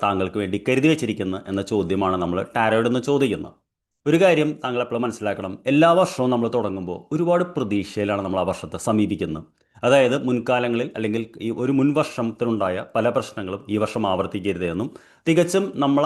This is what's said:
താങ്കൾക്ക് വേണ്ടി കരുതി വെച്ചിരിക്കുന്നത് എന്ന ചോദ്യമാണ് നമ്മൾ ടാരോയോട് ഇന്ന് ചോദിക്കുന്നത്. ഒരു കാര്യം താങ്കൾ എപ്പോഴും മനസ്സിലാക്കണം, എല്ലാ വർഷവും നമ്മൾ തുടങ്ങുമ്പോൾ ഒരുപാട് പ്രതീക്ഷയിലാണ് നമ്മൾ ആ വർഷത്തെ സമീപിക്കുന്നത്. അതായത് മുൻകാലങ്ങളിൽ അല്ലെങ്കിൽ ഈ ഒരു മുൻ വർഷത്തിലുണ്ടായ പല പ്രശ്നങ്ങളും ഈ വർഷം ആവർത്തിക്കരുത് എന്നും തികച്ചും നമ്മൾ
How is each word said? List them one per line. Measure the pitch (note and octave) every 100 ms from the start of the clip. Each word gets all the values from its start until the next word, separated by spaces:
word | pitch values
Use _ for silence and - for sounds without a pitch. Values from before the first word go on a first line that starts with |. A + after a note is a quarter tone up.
താങ്കൾക്ക് | G2+ F#2+ F#2 G#2
വേണ്ടി | G2 G2 B2+
കരുതി | B2+ D#3
വെച്ചിരിക്കുന്നത് | D#3 A2+ G#2 F#2+ F#2+ -
എന്ന | G2 F#2+
ചോദ്യമാണ് | G#2+ F2 F#2+ F#2+ F#2
നമ്മൾ | F2 F2+ G2+ A#2+
ടാരോയോട് | A2 A2 A#2+
ഇന്ന് | B2 C3
ചോദിക്കുന്നത്. | C#3+ C3 F#2 E2+ - _ _ _ _ D3
ഒരു | E3
കാര്യം | F#3+ D#3 D3+ -
താങ്കൾ | B2+ B2 A#2+
എപ്പോഴും | A#2 A#2
മനസ്സിലാക്കണം, | G#2+ G#2 G2 F#2+ G2 C3
എല്ലാ | C#3+ E3 F3
വർഷവും | F3+ - B2+
നമ്മൾ | B2 A#2 A#2+
തുടങ്ങുമ്പോൾ | G#2 F#2+ F2 F2 - D#3+
ഒരുപാട് | E3+ F3 F3 C#3+
പ്രതീക്ഷയിലാണ് | A2 G#2 - G#2+ G2+ G2+ F#2+
നമ്മൾ | F#2
ആ | F2+
വർഷത്തെ | F2+ E2 F2 -
സമീപിക്കുന്നത്. | G#2+ G2 E2+ E2+ D#2 - _ _ _ B2
അതായത് | C#3 B2 C#3 B2+
മുൻകാലങ്ങളിൽ | A#2+ A#2+ B2 B2 A#2 A#2+ -
അല്ലെങ്കിൽ | A2 A2+ A2+ - A2
ഈ | A#2
ഒരു | C3 C3+
മുൻ | C#3 D3
വർഷത്തിലുണ്ടായ | D3 - A#2 A2 A#2+ G#2+ F#2+ F#2 - -
പല | A#2 A2
പ്രശ്നങ്ങളും | - A2+ F#2 G2 -
ഈ | G#2
വർഷം | G#2 A#2+ G2+
ആവർത്തിക്കരുത് | F#2 F#2 G2+ F#2+ F2 F2
എന്നും | E2 C3+ - - _ -
തികച്ചും | E3 F3 F#3+ G3 C#3
നമ്മൾ | C#3 C#3+